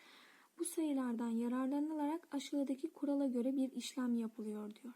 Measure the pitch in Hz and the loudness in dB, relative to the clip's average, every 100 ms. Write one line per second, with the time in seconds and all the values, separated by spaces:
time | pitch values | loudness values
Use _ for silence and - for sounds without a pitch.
0 | - - - - - - 330 339 311 269 | -20 -20 -20 -20 -20 -6 -4 0 2 2
1 | 247 233 233 226 233 254 262 285 302 311 | 2 0 0 0 0 0 2 2 0 0
2 | 294 339 - 277 - 285 269 262 320 - | 0 0 -2 -6 -2 0 0 0 -4 -2
3 | 285 277 277 240 254 269 262 247 - - | 0 2 2 2 2 2 0 -2 -6 -2
4 | 247 233 220 226 214 214 208 214 247 | 2 2 0 -4 -6 -4 -6 -10 -14